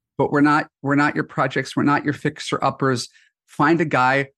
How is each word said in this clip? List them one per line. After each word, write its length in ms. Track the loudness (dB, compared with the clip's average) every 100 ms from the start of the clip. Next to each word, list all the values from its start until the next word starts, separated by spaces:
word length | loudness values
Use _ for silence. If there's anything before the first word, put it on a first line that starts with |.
| _ -4
But 140 | 0
we're 100 | 2
not, 280 | 4 2 -2 _
we're 140 | -2 0
not 200 | 0 -2
your 80 |
projects. 520 | -6 -4 -4 -4 -4 -2
We're 60 |
not 200 | 0 0
your 100 | -2
fixer 480 | -4 -6 -6 -8 -4
uppers. 460 | -4 -2 -2 -2 -6 _ _ _ _
Find 320 | 0 2 2
a 60 | 2
guy 420 | 2 2 0 -2